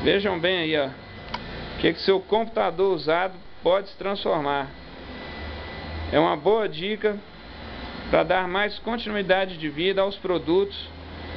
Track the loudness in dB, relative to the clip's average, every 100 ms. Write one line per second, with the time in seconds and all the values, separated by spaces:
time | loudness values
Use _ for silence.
0 | 4 4 2 0 2 2 2 2 0 -4
1 | -14 -14 -10 -8 -8 -10 -8 2 2 2
2 | 4 2 4 2 2 0 0 2 2 2
3 | 2 2 2 -4 -14 0 4 4 2 -6
4 | -4 -2 0 2 2 0 0 -8 -14 -14
5 | -12 -10 -10 -8 -8 -8 -8 -10 -8 -6
6 | 0 4 4 4 4 4 2 -2 -4 0
7 | 0 0 -8 -16 -16 -14 -12 -10 -10 -10
8 | 0 2 4 2 2 0 0 -2 -4 -4
9 | -2 -2 4 4 2 -2 -4 0 2 4
10 | 2 0 0 0 4 2 2 -4 -12 -14
11 | -14 -12 -10